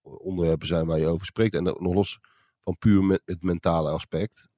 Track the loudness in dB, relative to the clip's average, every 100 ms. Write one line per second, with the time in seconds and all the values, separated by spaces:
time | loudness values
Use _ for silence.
0 | -20 -14 -8 -2 0 0 0 -2 0 0
1 | 0 -2 -4 0 0 0 -2 -2 -2 0
2 | -2 -4 _ _ _ _ -8 0 4 4
3 | 4 0 -2 -6 -4 -2 0 0 0 -4
4 | -4 -6 -6 _ _